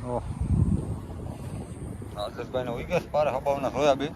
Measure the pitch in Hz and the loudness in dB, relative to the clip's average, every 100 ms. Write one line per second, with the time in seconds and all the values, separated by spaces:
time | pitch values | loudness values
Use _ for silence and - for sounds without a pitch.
0 | 123 120 - - - - - - - - | -2 -2 -2 -4 2 4 6 4 -2 -6
1 | - - - - - - - - - - | -8 -10 -8 -8 -8 -8 -10 -10 -10 -10
2 | - - 104 123 117 127 123 120 156 175 | -10 -6 -6 -6 -4 -2 -2 -4 0 0
3 | - 147 147 123 143 139 131 113 147 135 | 2 2 4 2 2 2 2 4 6 6
4 | 143 | 2